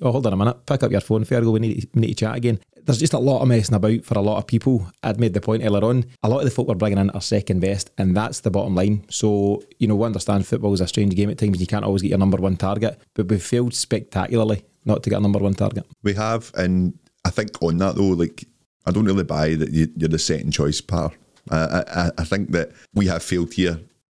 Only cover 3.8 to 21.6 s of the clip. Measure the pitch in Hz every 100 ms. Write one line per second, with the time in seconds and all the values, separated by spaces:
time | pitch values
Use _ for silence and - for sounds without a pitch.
3.8 | 107 113 - 107 104 101 - 120 135 117
4.8 | 87 - 117 107 113 95 - 113 110 101
5.8 | 113 127 - - 107 135 139 127 - 92
6.8 | 104 98 95 90 - 104 - 92 95 98
7.8 | - - 95 92 113 - 107 98 - 90
8.8 | 101 104 - - 107 101 101 101 - -
9.8 | 110 104 113 92 - 98 92 113 104 95
10.8 | 90 110 101 92 104 113 104 90 90 104
11.8 | 101 98 92 95 98 92 95 90 98 101
12.8 | 113 - _ - 92 104 - 120 120 -
13.8 | - 107 - 95 92 117 107 101 - _
14.8 | 110 104 - 101 101 101 98 98 104 104
15.8 | - - 101 98 110 117 - - 92 92
16.8 | 90 - _ _ 92 - 104 - 85 85
17.8 | 95 - 98 87 82 - - _ _ _
18.8 | 90 95 104 98 76 76 78 80 78 80
19.8 | 78 80 80 82 - 78 - - 71 76
20.8 | - 87 78 - _ _ - 80